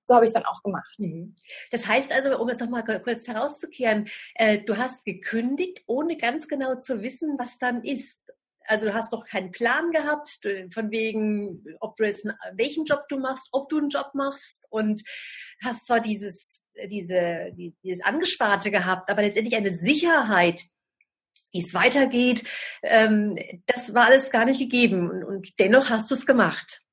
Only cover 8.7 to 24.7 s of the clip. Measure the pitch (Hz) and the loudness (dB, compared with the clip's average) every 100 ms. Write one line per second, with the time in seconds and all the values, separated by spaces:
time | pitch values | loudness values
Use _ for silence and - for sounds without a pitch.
8.7 | 214 214 214 220 226 - 208 185 - 233 | -2 -2 -4 -6 -10 -6 -8 -8 -4 0
9.7 | 277 339 320 294 294 294 - 208 190 185 | 0 0 0 0 -4 -6 -10 -8 -8 -8
10.7 | 226 214 220 220 220 214 208 202 170 - | -8 -4 -2 -2 -2 -2 -2 -4 -10 -16
11.7 | 160 226 - 214 202 208 - 185 190 277 | -12 -14 -2 -2 -2 -10 -10 -12 -4 -4
12.7 | 302 302 285 - 269 262 262 - 269 277 | -2 -2 -2 -2 -6 -6 -8 -6 -6 -2
13.7 | 302 294 285 277 277 277 277 - - _ | -2 -2 -4 -6 -4 -6 -6 -18 -20 _
14.7 | 220 214 214 - - - - - - 240 | -4 -2 -2 -8 -18 -16 -18 -20 -10 -8
15.7 | 233 - 233 226 202 202 175 - - _ | -8 0 0 0 -6 -8 -12 -18 -20 _
16.7 | - 202 208 175 180 175 165 180 175 175 | -14 -10 -8 -2 0 0 -4 -8 -12 -16
17.7 | _ 185 180 196 277 359 - 220 202 - | _ -8 -4 -2 -2 -4 -2 0 2 2
18.7 | 202 175 185 185 208 208 208 226 233 196 | 2 2 -2 0 0 2 0 0 0 0
19.7 | 170 180 302 339 320 220 190 175 170 - | 0 0 2 4 4 4 4 4 2 -12
20.7 | _ _ _ _ _ _ _ _ 185 - | _ _ _ _ _ _ _ _ -8 -4
21.7 | 180 220 269 262 240 247 240 - - - | 2 4 4 4 4 4 2 -4 -12 -12
22.7 | - - 226 220 214 208 185 - 175 - | -8 4 6 8 4 2 -4 -10 -8 -2
23.7 | 240 226 240 233 269 269 226 240 269 254 | -2 2 4 8 8 6 2 2 2 0